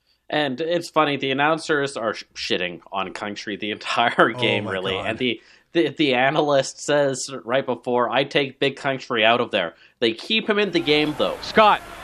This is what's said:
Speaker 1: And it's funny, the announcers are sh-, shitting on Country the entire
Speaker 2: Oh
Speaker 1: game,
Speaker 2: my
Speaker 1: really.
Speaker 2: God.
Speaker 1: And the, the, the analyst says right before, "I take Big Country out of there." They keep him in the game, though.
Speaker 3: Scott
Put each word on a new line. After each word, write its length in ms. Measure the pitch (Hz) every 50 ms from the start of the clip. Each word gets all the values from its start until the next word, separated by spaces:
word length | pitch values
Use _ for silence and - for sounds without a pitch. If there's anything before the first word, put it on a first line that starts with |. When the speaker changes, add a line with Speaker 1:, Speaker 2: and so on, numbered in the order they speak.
| _ _ _ _ _ -
Speaker 1:
And 300 | - 151 147 139 127 120
it's 300 | 165 160 175 170 170 -
funny, 260 | - 156 151 147 143
the 160 | 127 139 135
announcers 640 | 135 139 143 151 165 156 - - 156 143 139 131 -
are 180 | 113 113 110 -
sh-, 120 | - - - _
shitting 460 | - - - 110 87 90 87 87 78 - -
on 220 | 92 95 95 90 85
Country 420 | - 110 104 104 - - 110 101
the 160 | 90 107 104
entire 600 | 104 98 - - - 123 117 127 - - 170 127 110
Speaker 2:
Oh 40 | 127
Speaker 1:
game, 240 | 117 107 104 104 104
Speaker 2:
my 60 | 107 98
Speaker 1:
really. 180 | 92 90 95
Speaker 2:
God. 140 | 95 95 -
Speaker 1:
And 120 | 104 113 110
the, 220 | 127 123 113 - - - - _ _ _
the, 160 | - 170 170
the 280 | 165 - - 156 139 127
analyst 640 | 120 131 139 156 170 151 147 143 135 131 - - -
says 480 | - - 147 147 143 135 131 127 - - - - -
right 200 | 110 123 135 135
before, 440 | 131 120 120 - 127 123 123 120 104
"I 160 | 113 135 143
take 340 | 139 - 151 143 131 - _
Big 160 | 139 139 127
Country 480 | - - 139 135 131 - - 127 110 107
out 160 | 113 120 120
of 120 | 120 110
there." 220 | - 101 87 82 - _ - _ _ _
They 100 | 120 117
keep 380 | 113 - - - 220 220 220 226
him 100 | 208 202
in 120 | 208 196
the 100 | 170 170
game, 340 | - 143 147 151 151 151 147
though. 200 | - 104 92 - - -
Speaker 3:
Scott 360 | - - 220 214 208 175 127 - - - -